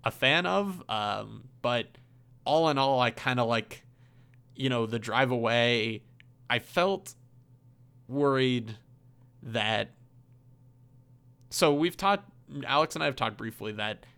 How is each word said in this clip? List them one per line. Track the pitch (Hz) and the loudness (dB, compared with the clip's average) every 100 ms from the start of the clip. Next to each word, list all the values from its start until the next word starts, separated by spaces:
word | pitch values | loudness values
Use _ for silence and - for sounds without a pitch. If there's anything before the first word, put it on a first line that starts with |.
a | 113 | -6
fan | - 127 160 | 0 2 2
of. | 175 190 202 180 - | 2 0 -2 -8 -6
Um, | 107 104 101 110 110 131 - | -4 -2 -4 -8 -16 -20 -6
but | 123 120 - - - - - - | -2 -2 -4 -14 -20 -20 -20 -10
all | - 156 160 | 0 2 2
in | 139 | 2
all, | 135 131 | 2 2
I | 123 | 2
kinda, | 113 135 123 | 0 -2 0
like, | 117 117 110 - - _ - - - - _ - | 2 0 -2 -18 -20 _ -20 -20 -20 -20 _ -4
you | 131 | -2
know, | 120 113 | 0 -2
the | 113 | -4
drive | 110 113 131 | 0 2 2
away, | 127 113 117 120 120 110 110 - - - _ - | 2 2 2 4 2 0 -6 -12 -20 -20 _ -4
I | 123 | -4
felt | - 180 185 190 - - - - _ - - - - - - | 0 0 0 0 -8 -20 -20 -20 _ -20 -20 -20 -20 -20 -8
worried | 135 143 135 131 123 110 107 _ - - _ - _ | 0 2 4 2 0 -4 -14 _ -20 -20 _ -20 _
that, | - 113 107 107 110 - - - - - - - - _ - - _ - - - - | -6 -2 0 0 -2 -10 -20 -20 -20 -20 -20 -20 -20 _ -20 -20 _ -20 -20 -20 -10
so | - 160 | 2 2
we've | 143 170 - | 4 0 0
talked, | 196 202 - - - 143 131 | 0 0 -4 -20 -16 -12 0
Alex | 139 160 | 2 2
and | 156 | 0
I | 151 | -4
have | 123 | -2
talked | 113 107 | -4 -4
briefly | 113 - 107 | -10 -8 -8
that | 107 107 107 - | -6 -6 -6 -14